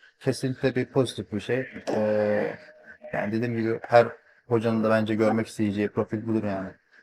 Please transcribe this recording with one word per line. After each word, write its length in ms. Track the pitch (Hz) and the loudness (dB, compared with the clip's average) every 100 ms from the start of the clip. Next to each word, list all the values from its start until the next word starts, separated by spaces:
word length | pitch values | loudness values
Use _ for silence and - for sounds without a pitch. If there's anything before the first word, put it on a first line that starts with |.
| - _ | -20 _
kesinlikle 560 | 135 131 135 131 131 123 | -2 -2 -4 -2 0 0
bir 100 | 123 | 0
pozitif 480 | 139 117 - 101 | 0 0 -4 -8
bir 60 | 104 | -6
şey. 280 | - 127 127 - - 110 | -4 -4 -4 -8 -4 0
E, 40 | 107 107 104 104 107 - - - - - - | 0 2 2 0 -2 -6 -16 -20 -20 -20 -8
yani 180 | 104 104 | -6 -2
dediğim 240 | 113 123 113 | -2 -2 -2
gibi 220 | 110 113 | -2 -4
her 260 | - 120 117 - _ _ - | 6 6 6 0 _ _ -2
hocanın 360 | 117 113 110 | 0 2 2
da 60 | 110 | 2
bence 260 | 110 107 107 | 2 2 2
görmek 320 | 110 110 107 | 2 2 -2
isteyeceği 420 | - 104 101 104 | -2 -2 0 -2
profil 380 | - 104 110 113 | -2 -4 -4 -2
budur 160 | 110 | -2
yani. 260 | 104 95 95 - _ _ | -2 -6 -8 -14 _ _